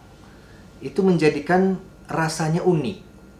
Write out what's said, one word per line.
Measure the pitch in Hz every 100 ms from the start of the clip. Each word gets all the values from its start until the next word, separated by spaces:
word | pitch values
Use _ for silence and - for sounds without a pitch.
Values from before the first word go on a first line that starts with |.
| - - - - - - - -
Itu | 131 -
menjadikan | 190 175 156 147 - 180 190 185 - - -
rasanya | 143 160 - 160 160
unik. | 180 165 123 92 - - -